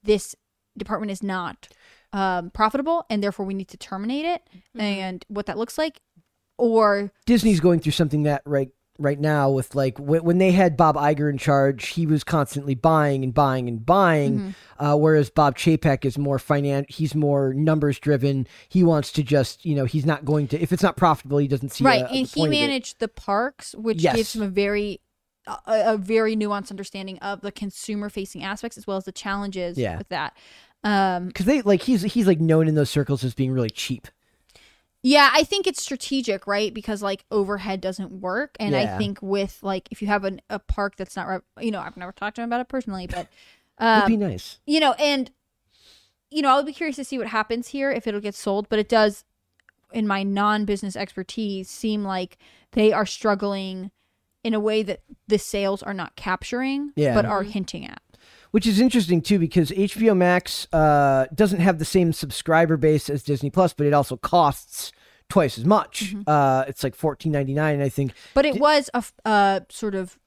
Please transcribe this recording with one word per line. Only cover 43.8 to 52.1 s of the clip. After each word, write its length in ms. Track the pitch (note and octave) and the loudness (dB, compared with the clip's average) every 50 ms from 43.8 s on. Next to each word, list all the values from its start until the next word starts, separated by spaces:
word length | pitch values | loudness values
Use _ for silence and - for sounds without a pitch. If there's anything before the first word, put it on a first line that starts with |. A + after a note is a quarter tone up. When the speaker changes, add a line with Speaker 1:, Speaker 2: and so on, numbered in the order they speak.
Speaker 3:
It'd 240 | A3+ A3+ A3 G#3+ G3+ | 2 4 6 6 6
be 60 | G3 A3+ | 4 2
Speaker 1:
um, 60 | G#3 G#3 F3+ | 2 0 -2
Speaker 3:
nice. 300 | G#2 F2+ - - - _ _ | -4 -6 -10 -16 -20 _ _
Speaker 1:
you 120 | - D4 D#4+ | 0 0 2
know, 120 | D#4 C#4 B3 | 4 2 2
and, 380 | - D4 D4 C#4+ C4+ B3+ - _ _ _ _ _ _ _ _ _ _ _ _ _ _ _ _ _ _ _ _ | 2 0 0 0 -2 -4 -6 _ _ _ _ _ _ _ _ _ _ _ _ _ _ _ _ _ _ _ _
you 140 | C#4+ D4+ C#4 | -6 0 2
know, 60 | C#4 | 4
I'll 120 | C4 C#4 C#4+ | 4 4 2
be 80 | D4+ | -2
curious 260 | C#4+ - F4 D#4 C4 | -6 -6 -6 -6 -6
to 60 | C#4+ C4+ | -8 -10
see 140 | - C#4 | -8 -6
what 100 | B3+ G#3+ | -6 -6
happens 420 | A3 A#3 A3 G#3+ - A#3 A#3+ A#3+ - | -4 -2 -4 -2 -2 -4 -6 -6 -8
here, 220 | - C#4 C4+ C#4 | -6 -4 -2 -2
if 140 | C#4 A#3 - | -2 -2 -4
it'll 160 | A#3 G#3 G#3 | -4 -6 -4
get 140 | G#3 G#3 G3+ | -6 -8 -10
sold, 340 | - - G#3 G3 G3+ G#3+ - | -6 -4 -2 -2 -2 -2 -2
but 80 | A3+ | -2
it 100 | G#3+ G#3 | -2 0
does, 380 | - A#3+ A3 G#3+ G#3+ G3+ - _ _ _ _ _ _ _ _ _ _ _ _ _ _ | 2 4 4 4 4 2 -4 _ _ _ _ _ _ _ _ _ _ _ _ _ _
in 140 | - A#3 G#3+ | -6 -4 -2
my 160 | G#3 G3 G3 | 0 0 -2
non-business 760 | G3 G3 G3 G3 G3+ G#3 G#3+ G#3+ G#3 G3 G3+ G3 - G3 F#3 | -2 -2 -2 0 2 2 2 0 0 -2 -2 -4 -4 -8 -6
expertise, 720 | - G3+ F#3 - - F#3 - - - A3 G3+ G3 F#3+ F#3+ | -8 -10 -8 -8 -12 -12 -10 -8 -6 -6 -6 -6 -8 -10
seem 360 | - - - - A3 G#3+ G#3 G3+ | -12 -12 -6 -4 -2 -2 -2 -4
like 340 | G3 | -4